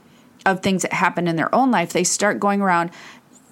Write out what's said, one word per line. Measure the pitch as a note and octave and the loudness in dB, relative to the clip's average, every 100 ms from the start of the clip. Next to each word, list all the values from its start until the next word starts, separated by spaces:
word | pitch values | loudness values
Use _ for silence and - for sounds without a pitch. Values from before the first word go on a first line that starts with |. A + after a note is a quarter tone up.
| - - - - | -20 -20 -20 -4
of | - F#3 | -2 0
things | G3 F#3 | 0 -2
that | - | -2
happen | - A3 F3+ E3+ | -2 0 0 -2
in | E3 | 0
their | - | 0
own | A3 C4 | 2 2
life. | G3+ E3+ | 2 0
They | - | 0
start | F3+ - G3+ C3+ | -2 0 0 0
going | G3+ G3+ | 0 0
around. | G3 F3 E3+ - - - _ - - | 2 0 0 -8 -20 -20 _ -20 -10